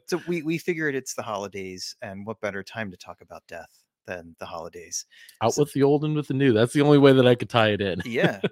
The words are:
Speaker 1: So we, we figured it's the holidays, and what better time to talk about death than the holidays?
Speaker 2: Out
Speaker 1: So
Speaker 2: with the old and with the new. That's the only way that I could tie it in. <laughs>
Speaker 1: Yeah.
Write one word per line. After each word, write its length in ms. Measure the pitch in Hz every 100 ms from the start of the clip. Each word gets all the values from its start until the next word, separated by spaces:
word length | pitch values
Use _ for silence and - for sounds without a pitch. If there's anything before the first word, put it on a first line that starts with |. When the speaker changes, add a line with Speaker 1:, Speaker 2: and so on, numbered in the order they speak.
| -
Speaker 1:
So 120 | 175 156
we, 140 | 175
we 160 | 151 165
figured 380 | - 165 156 135
it's 180 | 131
the 100 | -
holidays, 720 | 117 104 101 98 95 92 - -
and 240 | 113 98 101
what 160 | 110
better 200 | 104 98
time 300 | 95 113 107
to 60 | 87
talk 240 | - 87
about 260 | 87 82 -
death 380 | 85 80 _ _ _ -
than 300 | 90 82 82
the 60 | 87
holidays? 600 | 87 82 87 82 - - _ - -
Speaker 2:
Out 120 | 113
Speaker 1:
So 80 | 117
Speaker 2:
with 100 | 147
the 120 | 139
old 200 | 139 147
and 100 | 151
with 140 | 151 143
the 60 |
new. 180 | 135 139
That's 220 | 107 120
the 80 | 147
only 160 | 143 147
way 160 | 139
that 120 | 131 123
I 100 | 123
could 140 | -
tie 200 | 123 110
it 100 | 101
in. 220 | 98 87
<laughs> 40 | 120
Speaker 1:
Yeah. 360 | 117 180 202 202